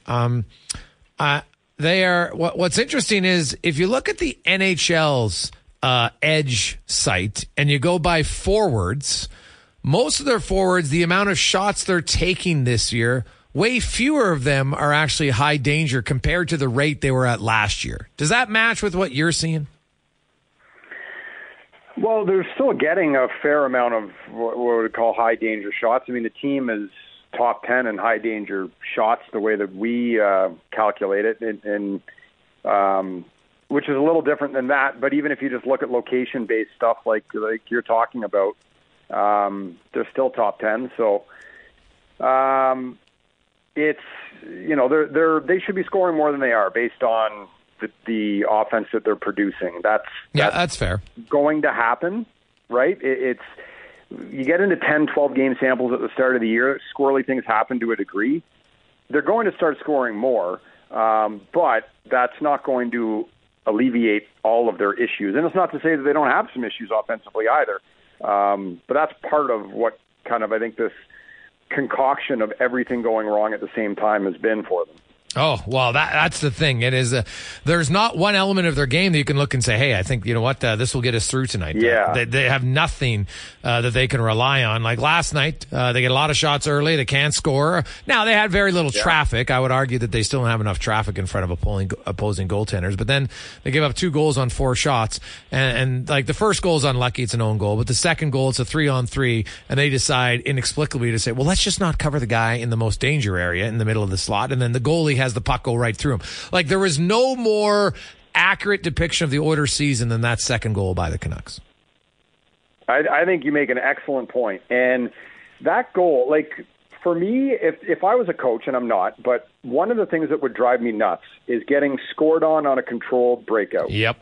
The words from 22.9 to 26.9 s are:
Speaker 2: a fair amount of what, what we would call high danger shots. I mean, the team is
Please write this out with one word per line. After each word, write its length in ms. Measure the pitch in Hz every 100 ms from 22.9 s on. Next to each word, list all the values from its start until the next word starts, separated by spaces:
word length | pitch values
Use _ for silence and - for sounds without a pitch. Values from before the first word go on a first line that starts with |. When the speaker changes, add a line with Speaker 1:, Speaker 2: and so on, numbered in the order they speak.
| 175 165 135
Speaker 2:
a 120 | 127 -
fair 240 | 147 147
amount 300 | 135 127 123
of 160 | 113 104 - -
what, 280 | 110 117 113
what 180 | 120 117
we 60 |
would 100 | 110
call 220 | 110 113
high 220 | 110 117 117
danger 340 | 113 110 101
shots. 320 | 104 117 123 -
I 40 |
mean, 120 | 123
the 60 | 117
team 380 | - 143 139 127
is 220 | 107 101